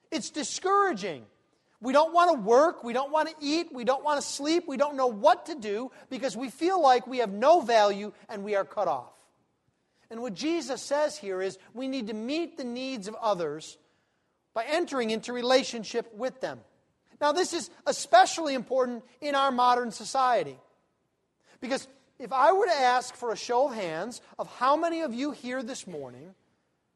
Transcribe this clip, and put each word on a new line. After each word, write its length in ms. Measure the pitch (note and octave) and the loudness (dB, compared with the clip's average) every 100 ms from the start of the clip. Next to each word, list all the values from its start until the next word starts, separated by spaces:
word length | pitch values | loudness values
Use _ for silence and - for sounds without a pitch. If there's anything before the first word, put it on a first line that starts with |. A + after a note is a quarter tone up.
| _ | _
It's 180 | D#4 - | -8 -6
discouraging. 960 | D#4 B3+ - F#4 G4+ G4 A3 F#3+ C#3 G#2+ _ _ _ _ _ | -8 -8 -4 0 2 2 0 -6 -10 -14 _ _ _ _ _
We 120 | B3 | 2
don't 200 | C#4 D#4+ | 4 6
want 200 | E4+ F4 | 6 4
to 80 | D4 | 4
work, 420 | G3 A#3+ D#4+ - | 6 6 6 2
we 100 | A#3 | -4
don't 200 | A#3+ C#4 | -4 0
want 160 | D#4 D#4 | 0 -2
to 80 | D#4+ | -4
eat, 340 | C#4+ D#4+ E4 | -2 -2 -2
we 120 | C4 | -4
don't 180 | A#3 C4+ | 0 0
want 180 | D4 C#4+ | 0 0
to 60 | - | -2
sleep, 400 | - C#4+ E4+ E4 | -4 0 0 0
we 100 | C4+ | 0
don't 200 | D4 C4+ | 0 0
know 100 | B3+ | -2
what 400 | G3+ C#4+ F4+ - | 4 4 4 0
to 80 | |
do 380 | D#4 G#3+ G#3 C4 - - | -10 -6 -6 -8 -14 -12
because 260 | B3+ C4 G3+ | -6 -6 -6
we 140 | B3+ | -10
feel 300 | - E4 F#4+ | -4 0 4
like 260 | C#4 B3 B3 | 6 4 2
we 120 | B3+ | -4
have 120 | A3 | -2
no 300 | G3+ C4+ F4 | 2 6 6
value 520 | A#3 A3+ G#3 G3+ G#3 - - | 6 4 4 2 -6 -12 -14
and 160 | G#3+ | -10
we 120 | G3+ G3 | -4 -2
are 80 | |
cut 240 | - G#3+ F3+ | -2 -2 -2
off. 260 | C3+ A#2 - _ _ _ _ _ _ _ _ - | -2 -8 -20 _ _ _ _ _ _ _ _ -16
And 100 | A3+ | -10
what 140 | B3 | -10
Jesus 480 | E3+ D4 E4+ B3 A#3+ | -6 -4 -4 -4 -8
says 360 | - C#4+ D4+ - | -4 -2 -2 -4
here 220 | G3 F#3 | -8 -4
is 160 | F#3+ F#3 _ | -4 -8 _
we 120 | A3+ C4 | -10 -6
need 220 | C4+ G#3+ | -6 -6
to 60 | |
meet 420 | G#3+ A#3 D#4 E4+ - | -6 -4 -4 -6 -8
the 80 | |
needs 420 | B3 A#3+ C4 B3+ F#3+ | -10 -8 -8 -8 -10
of 80 | |
others 640 | A3 A3+ F#3 D#3 D3+ - - _ _ _ _ _ _ _ | -4 -2 0 -2 -8 -14 -20 _ _ _ _ _ _ _
by 100 | A3 | -8
entering 460 | A#3+ D#4+ F4 C4+ A3+ | -2 -2 -2 -2 -2
into 220 | A3 - | -4 -6
relationship 800 | B3 A#3+ C4 - A#3 F#3+ A#3+ - | -4 2 2 2 -6 -8 -6 -8
with 260 | G#3 B3+ B3+ | -8 -10 -8
them. 240 | E3 B2 - _ _ _ _ - | -10 -10 -16 _ _ _ _ -2
Now, 100 | D4 | 0
this 220 | D4+ F#4 | 2 0
is 180 | E4+ - - - | -4 -10 -8 -4
especially 680 | A#3 - E4+ F#4+ - D#4 | -4 4 6 6 2 -4
important 500 | C4 - C4 B3 A#3+ - - | -4 -2 -2 0 -4 -12 -10
in 160 | D4 C#4 | -2 0
our 160 | C#4 | 2
modern 400 | B3 B3 B3 A#3+ | 4 4 2 0
society. 640 | - G#3 C4 B3+ A3 C#3+ C3 _ _ _ _ _ _ _ _ _ _ | -8 -4 0 2 2 0 -8 _ _ _ _ _ _ _ _ _ _
Because 260 | A#3+ C4+ - _ _ - | -6 -6 -6 _ _ -16
if 140 | A3+ | -4
I 180 | C4 D4 | 4 6
were 160 | F#4+ G4+ | 6 4
to 80 | |
ask 400 | D4 B3 B3 - | 4 4 2 -2
for 160 | - A#3+ | -8 -6
a 60 | G3+ | -6
show 320 | - A#3+ C#4+ | -2 0 0
of 60 | |
hands 460 | A3 F3 D#3+ A3 A3+ - - | -2 -6 -6 -8 -10 -14 -12
of 120 | F3+ | -12
how 260 | - B3+ | -2 2
many 280 | D4+ E4+ E4 | 2 0 -2
of 120 | D#4 | -4
you 160 | A#3 D4 | -4 -6
here 320 | - B3 C4 | -6 -8 -8
this 240 | A3+ A#3+ F#3+ | -8 -10 -12
morning 480 | D#3 C3 B2 E3+ F#3+ _ _ _ _ _ | -12 -12 -16 -20 -20 _ _ _ _ _